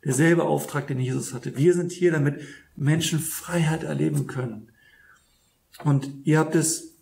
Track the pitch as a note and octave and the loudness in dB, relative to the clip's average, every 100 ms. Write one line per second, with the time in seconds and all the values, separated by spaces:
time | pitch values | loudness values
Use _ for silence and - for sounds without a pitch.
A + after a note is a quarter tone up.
0 | D3+ B2+ E3 E3+ D#3+ D3 - C#3+ C#3+ C3 | -2 2 4 4 4 0 -2 -6 -4 -4
1 | B2+ C3 - B2 C3+ C3 D#3+ F3+ E3+ - | -2 -4 -6 -8 -10 2 4 4 0 0
2 | F3 D#3+ C#3+ C#3+ - - _ - C#3+ D#3+ | 2 2 0 -2 -12 -20 _ -4 0 2
3 | D#3+ D#3+ C#3 - - F3 D#3 D#3 D3+ C#3+ | 0 -2 -4 -8 -4 0 0 0 -4 -2
4 | D#3 D3 C3+ C3+ A#2+ G#2+ - _ _ _ | 0 0 -4 -4 -6 -8 -16 _ _ _
5 | _ _ _ _ _ _ _ - D3 C#3 | _ _ _ _ _ _ _ -6 0 2
6 | - - - D#3 D#3 E3+ D3+ - - _ | 0 -6 2 2 4 2 0 -2 -8 _